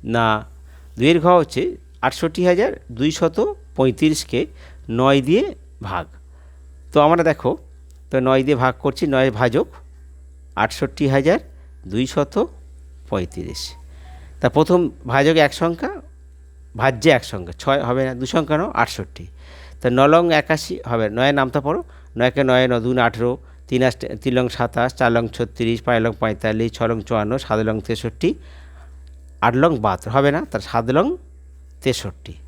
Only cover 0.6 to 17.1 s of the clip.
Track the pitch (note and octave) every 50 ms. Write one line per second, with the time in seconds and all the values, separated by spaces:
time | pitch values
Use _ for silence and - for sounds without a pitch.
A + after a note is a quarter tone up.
0.6 | - - - - - - - - A#2+ C#3+ E3+ F3 D3+ F3 F3+ F3 D#3 - - B2+
1.6 | - F4+ F4+ - - - - - - C3 - - - E3 D#3+ - F3+ F3+ F3+ F3
2.6 | G#3+ E4 - - - - A#2+ A2+ C3 D3+ D#3 - - E3 D#3+ - A3+ G#3+ G#3 -
3.6 | - - - - C3+ C3 A#2 - - D#3 D#3 D3+ - - - A#2+ - D#4 - -
4.6 | - - - - - - A2 A#2+ B2+ C3+ C#3 C#3 C3 C3 E3 G#3+ D#4+ G4+ - -
5.6 | - - - - - F#2+ F#2+ - D#3+ - - - - - - - - - - -
6.6 | - - - - - - - D3+ D3 D3 D#3+ E3+ E3 D#3+ D#3+ - - B2+ - -
7.6 | - - - - - - - - - - - C3+ B2+ C3 C3 C3 C3+ C3 D3 A#2+
8.6 | B2+ C3 B2 - - D3 C3+ - - D#3 C3+ C3 C3 C3+ A#2 A2 B2+ A#2+ A2+ C#3+
9.6 | A3 - - - - - - - - - - - - - - - - - - -
10.6 | G#2 A2+ - - - C3+ - - D3 C3+ C3 C#3 C3+ D#3 F3+ E4 - - - -
11.6 | - - - - - F#2+ F#2+ A2 B2+ C3 - - D3 C#3 - - A#3 E4+ - -
12.6 | - - - - - - - - - - - G2 F2+ F2 - - E2+ - - -
13.6 | - - - - - - - - - - - - - - - - - A#2+ - D3
14.6 | D#3 - F3 F3+ F3 C#3 - - - B2+ A#2+ C3+ C#3 D3+ E3 D#3+ D3+ C#3+ - -
15.6 | - E3+ E3+ E3 - F4+ G4+ E4+ - - - - - - - - - - - -
16.6 | - - - A2 A#2 C3+ C3 A2+ - D#3+